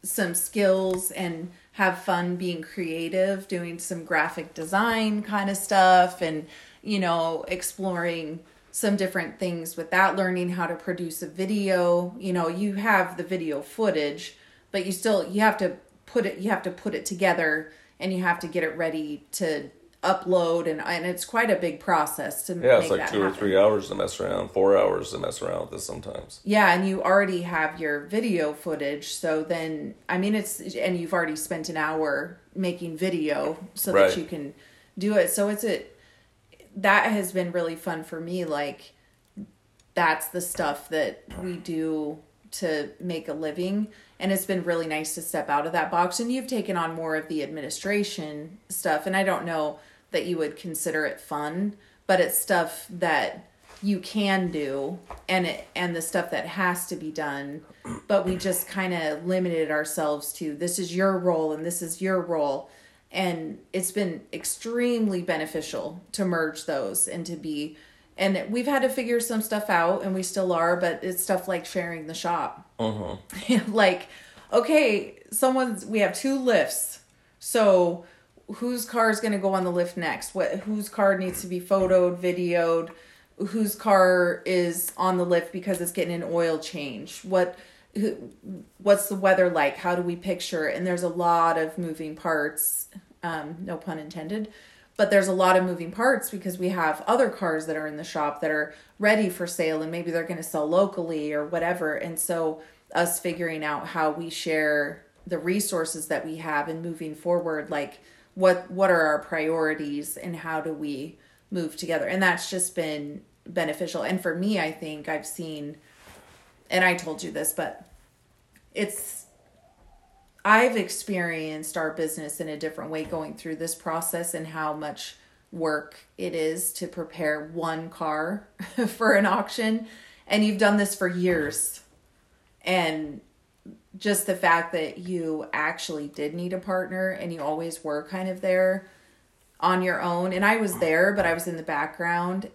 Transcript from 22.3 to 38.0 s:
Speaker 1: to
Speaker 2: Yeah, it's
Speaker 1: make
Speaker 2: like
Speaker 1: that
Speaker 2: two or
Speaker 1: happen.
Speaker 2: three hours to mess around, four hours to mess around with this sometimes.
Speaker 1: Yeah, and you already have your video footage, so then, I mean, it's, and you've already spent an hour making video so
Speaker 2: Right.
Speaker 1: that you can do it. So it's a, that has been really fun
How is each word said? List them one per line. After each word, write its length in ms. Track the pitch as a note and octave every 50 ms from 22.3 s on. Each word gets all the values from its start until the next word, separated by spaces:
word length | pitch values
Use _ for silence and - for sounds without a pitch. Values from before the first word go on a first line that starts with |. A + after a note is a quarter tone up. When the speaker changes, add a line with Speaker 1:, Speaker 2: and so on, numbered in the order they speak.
| - - -
Speaker 1:
to 80 | - F3+
Speaker 2:
Yeah, 240 | F2 F2+ B2+ B2 A2+
it's 40 | -
Speaker 1:
make 80 | - G2
Speaker 2:
like 80 | F#2+
Speaker 1:
that 100 | - - -
Speaker 2:
two 80 | G#2
or 40 | G2
Speaker 1:
happen. 140 | F#2+ F#2+ -
Speaker 2:
three 160 | G#2 G2+ F#2
hours 320 | F#2+ G2+ G#2+ G#2+ - F#2+ F#2+
to 80 | F#2
mess 240 | G2 F#2 F2 - -
around, 320 | G2 F#2 F#2+ F#2 F#2 F#2+ -
four 240 | F#2+ F#2+ G2 G2 G2
hours 320 | G1+ - G1+ - - -
to 80 | - -
mess 240 | - G1+ - - G1+
around 200 | G1+ G1+ G1+ G1+
with 80 | - -
this 120 | - -
sometimes. 540 | - - - - - - - - - - - _
Speaker 1:
Yeah, 280 | - G#3 G#3+ G#3 F#3 F3
and 160 | F3+ F#3+ F#3+
you 140 | F#3+ F#3+ -
already 400 | - F#3 G3+ G3+ F#3+ F#3 F3 F3
have 380 | F3 F3 D#3+ D#3 D#3 D#3+ -
your 200 | E3 D3+ D3 D3 D3
video 500 | E3 G3 A3 A#3 A#3 F#3+ F3 D#3 D3+ D3+
footage, 560 | - - F3 D#3 C#3+ D3 C#3+ D3 D3 - -
so 340 | - - - E3 D#3+ D#3 D#3
then, 520 | D#3+ F3 E3 D#3+ D#3+ D#3 D3+ D3 - - - _ -
I 100 | - F3+
mean, 180 | F#3 G#3 G#3+
it's, 240 | G#3+ G3+ - - -
and 360 | - - - - - F#3+ F3+
you've 160 | F3 E3+ D#3+ -
already 220 | F3 E3 D#3+ D3+
spent 340 | D#3 - - F3+ E3 D#3 -
an 80 | E3+
hour 640 | D#3 D3+ D#3 D#3+ D#3+ D#3 D3 C#3 C#3 D3 E3+ F3 - _ _ _
making 420 | - F#3 F3+ F3 F3 F3 E3 D#3+
video 600 | D#3 F3+ F#3+ F3 E3 D3+ D3+ D3 - C#3+ D3+ D#3+ - F#3+ - -
so 180 | - - G3+ F#3+
Speaker 2:
Right. 160 | G3 G3 F#3
Speaker 1:
that 60 | -
you 80 | F#3+ D#3+
can 300 | - F3+ D#3 C#3+ C#3 D3 - - - - - _ _ _
do 180 | - F#3+ G#3 G#3+
it. 140 | G3+ F3 F3
So 180 | - - G3+ G#3
it's 160 | G#3+ G3+ -
a, 200 | A3 F3+ - - - - _ _ _ _ _ _ _ _ _ _ _ - _ - _ _
that 340 | G3+ F#3+ G3 G3 G#3 - A3+
has 220 | G#3+ G#3 F#3+ F3+ F#3
been 180 | F#3 F3+ F3
really 240 | F3 F3+ E3+ E3 E3
fun 300 | D#3+ - F#3+ E3 D#3+